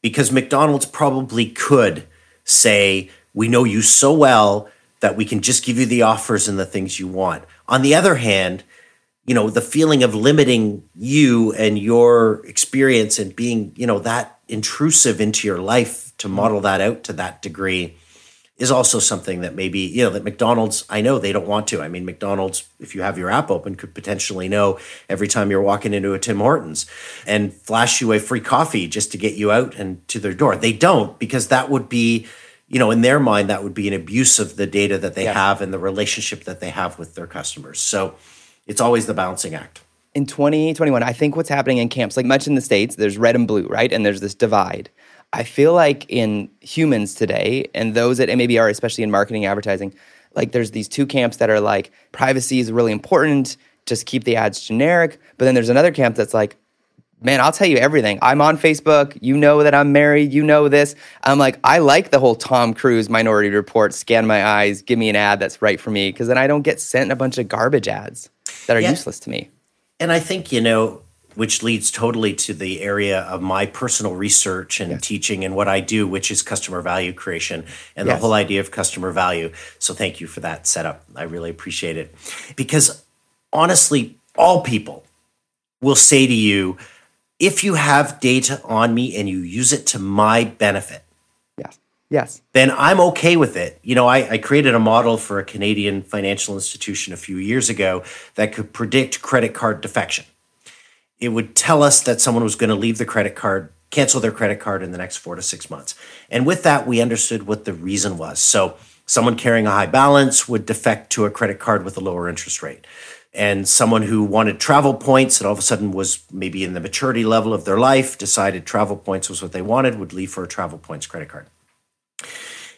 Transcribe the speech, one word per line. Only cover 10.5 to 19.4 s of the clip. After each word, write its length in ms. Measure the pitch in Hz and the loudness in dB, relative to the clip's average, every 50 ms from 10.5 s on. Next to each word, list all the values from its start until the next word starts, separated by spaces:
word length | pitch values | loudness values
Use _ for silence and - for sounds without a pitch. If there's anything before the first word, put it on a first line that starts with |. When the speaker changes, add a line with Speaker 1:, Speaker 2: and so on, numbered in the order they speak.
| 123 113 110 104 104 95 - _ _ | 4 2 2 0 -2 -6 -14 _ _
Speaker 1:
you 560 | - 107 127 139 151 147 127 120 117 113 110 104 | -10 -6 0 4 4 4 6 6 4 2 0 0
and 240 | 110 110 107 107 | 0 0 0 0
your 640 | 104 101 110 117 117 120 120 120 117 113 110 107 - - | 0 0 2 4 6 6 8 6 6 6 4 2 -2 -8
experience 720 | - - - - - - 135 135 135 127 113 110 107 - - | -8 -4 -4 -4 -2 0 2 4 4 4 2 2 0 -2 -4
and 160 | 104 95 92 | -4 -8 -6
being, 360 | - 117 120 117 113 104 92 - | -6 -4 -2 -2 -4 -4 -6 -8
you 100 | - 123 | -6 -2
know, 140 | 117 107 101 | -2 -2 -2
that 380 | 85 117 113 123 120 - - _ _ | -2 -2 -4 -4 -4 -8 -14 _ _
intrusive 720 | - 117 110 104 - - - 147 160 151 - - 127 107 85 | -10 -10 -8 -8 -8 -4 -2 0 2 4 4 4 4 2 0
into 260 | 110 107 - - - | 0 -2 0 -2 -4
your 120 | 104 95 87 | -4 -4 -4
life 520 | 92 101 117 123 117 117 - - - - _ | -2 2 2 2 2 0 -6 -14 -16 -18 _
to 100 | - - | -12 -10
Speaker 2:
Mm-hmm. 80 | 101 95 | -6 -2
Speaker 1:
model 240 | 98 104 113 107 101 | 0 0 0 0 0
that 200 | 98 101 95 95 | 0 0 0 2
out 220 | 95 107 117 - - | 0 0 -2 -4 -10
to 100 | - 92 | -12 -10
that 280 | - 92 92 85 _ - | -10 -10 -10 -10 _ -14
degree 540 | 95 80 95 98 95 92 90 87 82 82 _ _ _ _ _ _ _ _ _ _ _ _ | -14 -10 -6 -6 -4 -4 -4 -6 -8 -12 _ _ _ _ _ _ _ _ _ _ _ _
is 120 | _ - - | _ 0 2
also 300 | 135 123 123 - - 113 | 2 4 4 2 2 0
something 420 | - - 110 90 - - 92 90 | 0 -2 -2 -4 -6 -8 -8 -8